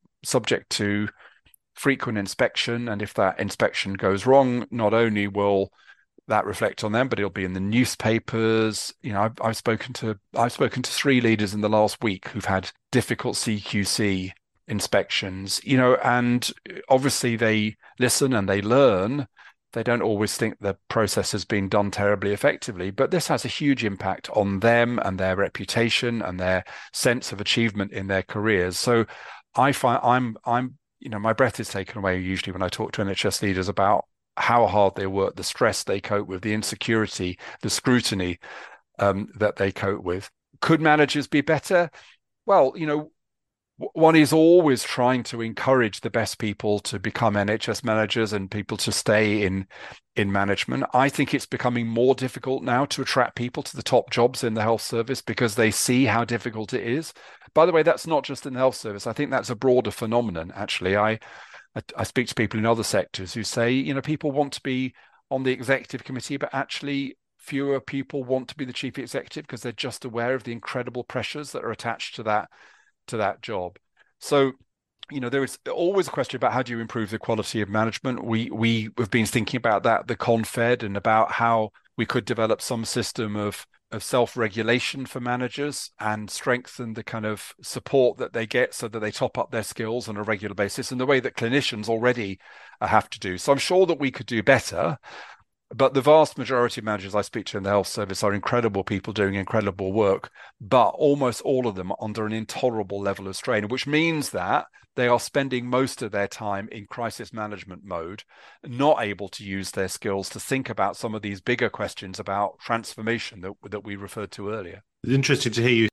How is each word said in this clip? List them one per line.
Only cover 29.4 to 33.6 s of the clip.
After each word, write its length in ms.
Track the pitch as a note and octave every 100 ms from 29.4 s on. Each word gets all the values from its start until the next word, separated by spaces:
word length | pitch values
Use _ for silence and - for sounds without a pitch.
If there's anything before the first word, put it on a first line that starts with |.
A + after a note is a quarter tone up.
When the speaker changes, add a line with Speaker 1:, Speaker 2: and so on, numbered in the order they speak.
| _ -
Speaker 1:
I 180 | C3+
find 260 | C#3 B2 A#2+
I'm, 340 | A#2+ B2 A#2+ A2 -
I'm, 320 | A#2+ B2+ C#3 _ _
you 80 | A#2+
know, 100 | G#2+
my 140 | A2
breath 260 | A2 A#2 -
is 80 | A2
taken 300 | G2 F#2 A2
away 220 | G2 F#2
usually 340 | F#2 F#2+ -
when 80 | F#2
I 80 | F2+
talk 240 | - A2
to 80 | -
N 80 | G2
H 160 | F#2+ G#2
S 160 | -
leaders 260 | G#2 F#2